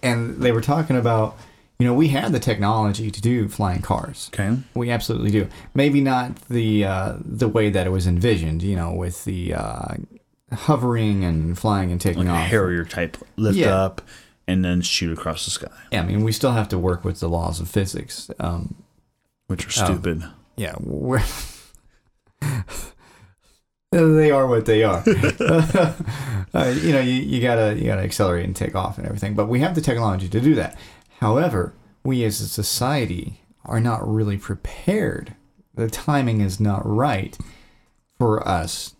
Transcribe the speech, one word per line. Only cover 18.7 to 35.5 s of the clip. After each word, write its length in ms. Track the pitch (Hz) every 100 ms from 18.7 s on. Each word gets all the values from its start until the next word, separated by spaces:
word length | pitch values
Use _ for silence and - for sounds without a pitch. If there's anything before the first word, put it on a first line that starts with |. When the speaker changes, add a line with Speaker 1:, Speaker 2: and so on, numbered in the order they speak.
| - - _ _ _ _ _ _
Speaker 2:
Which 180 | 92 -
are 160 | -
Speaker 1:
um, 20 | 92
Speaker 2:
stupid. 360 | 92 87 80 82 - _ -
Speaker 1:
yeah, 180 | 85 -
we're 420 | - - 127 127 - - - - - - _ _ _ _ _ _
<laughs> 20 | 147 131 95 - - - _ _ - _ _ _ _ _ _
they 400 | 175 160 156 151
are 160 | 139 131
what 180 | 117 113
they 180 | 107
are. 200 | 110 87 -
<laughs> 880 | 208 - - - 165 160 - 165 - 160 143 135 104 95 -
Uh, 120 | 127 127
you 100 | 160
know, 60 | 143
you, 140 | 127
you 280 | 127 143 135
gotta, 340 | 123 117 107 110
you 100 | 113
gotta 180 | 98
accelerate 420 | 95 - 98 87 87
and 100 | 95
take 200 | - 95
off 240 | 90 -
and 80 | -
everything. 260 | 101 98
But 140 | 104 107
we 140 | 123
have 120 | 156
the 80 | 170
technology 480 | 151 117 113 92 92
to 100 | 101
do 140 | 131
that. 240 | 147 - - - - _ _
However, 540 | 107 117 175 104 87 - _ _
we 200 | 135 127 113
as 140 | 104
a 60 | 101
society 920 | - 104 - 123 147 117 87 - 104 _ _ -
are 140 | 117
not 280 | 117 113 104
really 300 | 110 107 101
prepared. 960 | - 95 - - - 208 165 - - - _